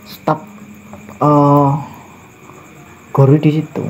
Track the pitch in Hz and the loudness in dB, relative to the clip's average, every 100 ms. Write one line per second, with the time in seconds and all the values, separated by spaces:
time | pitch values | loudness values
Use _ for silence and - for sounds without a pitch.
0 | - - - 156 - - - - - - | -20 -10 -6 -6 -8 -20 -20 -20 -20 -20
1 | - - 147 147 143 143 143 147 139 - | -20 -4 0 2 4 2 2 -2 -8 -20
2 | - - - - - - - - - - | -20 -20 -20 -20 -20 -20 -20 -20 -20 -20
3 | - - 135 151 156 151 147 - - | -8 0 2 4 2 -2 -6 -10 -10